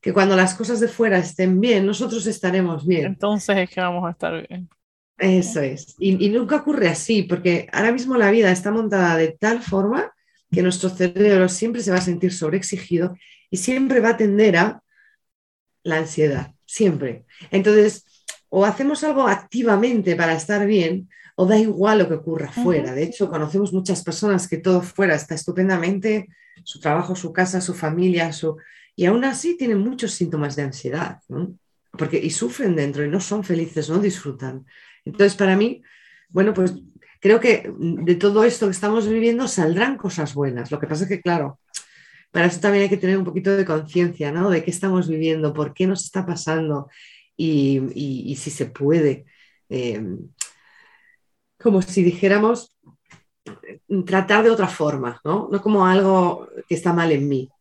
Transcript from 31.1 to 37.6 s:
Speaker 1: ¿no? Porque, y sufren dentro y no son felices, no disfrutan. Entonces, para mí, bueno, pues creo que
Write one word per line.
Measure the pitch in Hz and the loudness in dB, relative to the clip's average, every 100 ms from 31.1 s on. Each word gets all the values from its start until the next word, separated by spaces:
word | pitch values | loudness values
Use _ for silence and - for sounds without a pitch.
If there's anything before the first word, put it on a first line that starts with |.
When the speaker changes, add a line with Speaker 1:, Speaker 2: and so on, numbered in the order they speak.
| - _ | -10 _
Speaker 1:
¿no? | 131 185 - _ _ _ | -10 -10 -12 _ _ _
Porque, | - 156 160 | -8 -4 -2
y | 160 | -2
sufren | - 240 247 226 165 | -4 -6 -4 -2 0
dentro | 143 139 147 | -2 -4 -4
y | |
no | 180 | -4
son | 180 208 | -4 -6
felices, | 190 170 165 - 143 | -2 -4 -2 -6 -2
no | 170 | 0
disfrutan. | 208 180 147 120 131 131 135 _ - _ - | 0 -2 -10 -10 -10 -12 -18 _ -20 _ -16
Entonces, | 196 202 190 | 2 2 4
para | 196 190 | 2 4
mí, | 226 - _ _ _ _ _ | 2 -2 _ _ _ _ _
bueno, | 175 202 | 0 0
pues | 190 185 - - _ _ _ | 2 0 -2 -16 _ _ _
creo | 196 226 | 4 4
que | 233 214 | 6 2